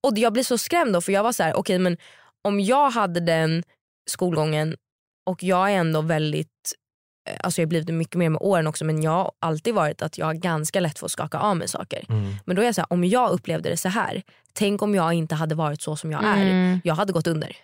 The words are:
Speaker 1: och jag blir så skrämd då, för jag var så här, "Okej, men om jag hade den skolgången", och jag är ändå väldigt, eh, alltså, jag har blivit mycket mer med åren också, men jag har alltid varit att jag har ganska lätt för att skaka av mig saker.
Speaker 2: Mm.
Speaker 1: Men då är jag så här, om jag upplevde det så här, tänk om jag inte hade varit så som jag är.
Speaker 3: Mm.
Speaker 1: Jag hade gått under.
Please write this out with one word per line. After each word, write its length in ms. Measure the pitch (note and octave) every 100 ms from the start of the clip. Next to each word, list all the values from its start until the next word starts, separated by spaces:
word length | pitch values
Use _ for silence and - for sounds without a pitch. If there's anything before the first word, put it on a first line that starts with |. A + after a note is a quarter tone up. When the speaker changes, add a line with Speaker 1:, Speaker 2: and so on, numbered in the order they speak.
Speaker 1:
och 160 | C#4 G#3+
jag 140 | A#3
blir 100 | A3
så 160 | B3+ A#3+
skrämd 340 | - F4 C#4
då, 80 | F3+
för 120 | F3+
jag 100 | G3
var 100 | A3
så 100 | A3+
här, 140 | E3 -
"Okej, 220 | F#3 F3+
men 180 | F3+ E3+ - - _ _
om 160 | G3+ G3+
jag 300 | G3 C4+ C#4+
hade 300 | A#3 G3 E3+
den 420 | E3+ D#3+ D#3+ E3 - _ _ _ -
skolgången", 680 | - F#3 D#3 D#3 D3+ D#3 - _ _ _ _ -
och 160 | F3+
jag 300 | F3+ F3+ F#3+
är 40 | G3
ändå 240 | E3 D#3
väldigt, 480 | D#3+ D#3 D3+ D3+ D#3+ _ - - _ _ _ _ -
eh, 60 | -
alltså, 160 | F3+ F3
jag 60 | D#3+
har 20 |
blivit 260 | E3 E3
mycket 200 | E3 E3
mer 140 | F3 E3+
med 80 | D3
åren 240 | G3+ F3+ D#3
också, 180 | D#3
men 180 | D#3 D#3
jag 80 | D#3
har 200 | E3+ F#3 _
alltid 340 | E3 D#3 A3+
varit 280 | G#3+ D3+ -
att 160 | D#3 -
jag 80 | D#3
har 80 |
ganska 460 | D#3+ F3 D#3+ D#3 G3
lätt 180 | E3+ -
för 80 | -
att 60 |
skaka 260 | - D#3 D#3
av 180 | G3+ F3
mig 120 | -
saker. 360 | - - - -
Speaker 2:
Mm. 260 | A2 G2 G2+ -
Speaker 1:
Men 100 | F3+
då 60 |
är 40 | A#3+
jag 80 |
så 60 | G3
här, 120 | E3
om 120 | F3+
jag 260 | F3 B3 A#3
upplevde 380 | F3+ - E3 E3
det 60 | E3+
så 120 | F#3
här, 340 | G#3+ - - - _ _
tänk 300 | - G3+ G3+
om 120 | G#3
jag 180 | G3 E3
inte 220 | E3+ D#3+
hade 200 | D#3 D#3+
varit 280 | D#3 D3+ D3+
så 140 | - D3+
som 160 | D#3+
jag 120 | D3+
är. 180 | G#3+ G3+
Speaker 3:
Mm. 380 | F#3+ F#3 F3+ F3+
Speaker 1:
Jag 100 | F3
hade 180 | D#3 G3+
gått 140 | F3 E3+
under. 300 | D#3 - -